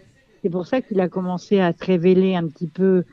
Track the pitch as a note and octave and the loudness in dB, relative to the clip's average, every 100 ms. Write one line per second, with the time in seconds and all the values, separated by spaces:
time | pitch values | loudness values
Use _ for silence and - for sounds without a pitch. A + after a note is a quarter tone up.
0 | _ _ _ _ F#3+ F3+ F3 C4 - G3 | _ _ _ _ -6 -4 -4 -6 -2 -2
1 | F3 F#3+ F3+ F3+ - G3+ F3+ E3+ - F3+ | -2 -4 -6 -6 -2 0 0 -2 -2 2
2 | F3+ F#3 F#3+ F#3 E3 - E3 F3 F#3+ F#3 | 4 4 2 0 -4 -8 -10 -2 2 2
3 | E3+ | -2